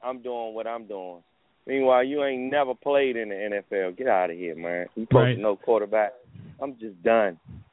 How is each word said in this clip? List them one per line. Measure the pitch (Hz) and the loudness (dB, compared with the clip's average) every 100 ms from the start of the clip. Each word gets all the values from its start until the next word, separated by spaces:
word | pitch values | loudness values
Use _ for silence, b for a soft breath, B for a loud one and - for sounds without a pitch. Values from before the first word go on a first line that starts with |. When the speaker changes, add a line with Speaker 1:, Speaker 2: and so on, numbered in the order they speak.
Speaker 1:
I'm | 123 127 | -8 -8
doing | 123 120 113 | -8 -8 -8
what | 110 113 | -8 -8
I'm | 117 107 | -8 -10
doing." | 101 90 87 _ _ _ _ - | -12 -10 -14 _ _ _ _ -6
Meanwhile, | 135 131 127 | 0 4 4
you | 131 147 | 4 0
ain't | 139 127 127 | -2 -2 -2
never | 143 135 | 0 0
played | 120 143 143 135 117 | -2 0 2 2 0
in | 107 | -4
the | 98 | -6
N | 104 | -4
F | 101 - | -6 -4
L. | 101 92 | -4 -4
Get | 90 131 | -2 0
out | 98 90 | 2 2
of | 85 | -2
here, | 87 80 | -8 -6
man. | 85 87 - - | -6 -6 -6 -8
You | 113 | 2
supposed | 123 | 4
Speaker 2:
Right. | 120 113 | 4 2
Speaker 1:
to | |
know | 107 98 | 0 -2
quarterback. | - 110 104 107 104 - _ - - - | 2 2 2 0 0 -2 _ -20 -20 -10
I'm | 139 123 | -10 -10
just | 110 90 | -14 -2
done. | 87 113 101 82 - - - | 4 4 4 0 -14 -20 -20